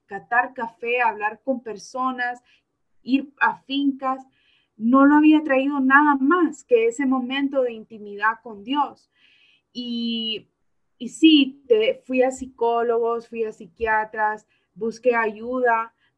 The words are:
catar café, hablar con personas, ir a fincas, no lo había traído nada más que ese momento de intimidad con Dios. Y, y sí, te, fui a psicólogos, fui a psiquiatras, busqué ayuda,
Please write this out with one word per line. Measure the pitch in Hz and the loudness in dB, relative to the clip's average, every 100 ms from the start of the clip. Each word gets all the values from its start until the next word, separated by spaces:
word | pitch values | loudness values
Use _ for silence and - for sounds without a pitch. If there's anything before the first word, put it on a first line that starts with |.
| _ | _
catar | 196 - - - | -16 -2 0 0
café, | - 226 - 233 247 | -6 -12 -10 -4 0
hablar | 233 208 208 220 | 0 -2 -6 -6
con | 269 240 | -6 -6
personas, | 220 202 - 254 262 247 247 247 _ _ _ _ _ _ | -6 -14 -12 -6 -6 -4 -8 -8 _ _ _ _ _ _
ir | 226 269 - - | -2 -2 -2 -2
a | 220 - | -2 -2
fincas, | - 277 277 262 269 269 - _ _ _ _ - | -8 -2 -2 -2 -6 -8 -12 _ _ _ _ -6
no | 226 269 277 | 2 6 6
lo | 302 | 6
había | 311 302 | 6 4
traído | 311 262 277 285 | 4 0 0 0
nada | 262 277 294 277 | 4 4 4 2
más | 277 359 330 - | 2 2 0 -4
que | - 240 226 | 0 2 2
ese | 233 269 | 0 -2
momento | 262 240 269 277 277 | -2 -2 -4 -2 -2
de | 247 | -2
intimidad | 220 208 220 208 202 214 233 | -6 -16 -18 -16 -4 -4 -4
con | 240 202 | -12 -16
Dios. | 208 285 277 - _ _ _ _ _ _ _ | -6 -4 -4 -6 _ _ _ _ _ _ _
Y, | 240 240 233 233 226 226 214 - _ _ _ _ _ | -14 -10 -6 -6 -6 -8 -10 -14 _ _ _ _ _
y | 233 | -14
sí, | - 320 302 262 - - | 4 6 6 4 -4 0
te, | 214 226 - - | 2 2 -2 -4
fui | 254 | 0
a | 254 | 0
psicólogos, | 262 254 - 233 233 240 233 233 233 226 | 0 -14 -4 -2 0 0 0 -2 -4 -8
fui | 233 | -8
a | 220 | -8
psiquiatras, | 214 190 - 220 220 214 220 208 214 _ _ _ 180 | -8 -20 -8 -2 -2 -2 -4 -4 -4 _ _ _ -8
busqué | 226 220 254 | -8 -2 0
ayuda, | 233 226 214 233 254 247 226 226 _ _ | 0 -2 -6 -8 -2 0 0 -4 _ _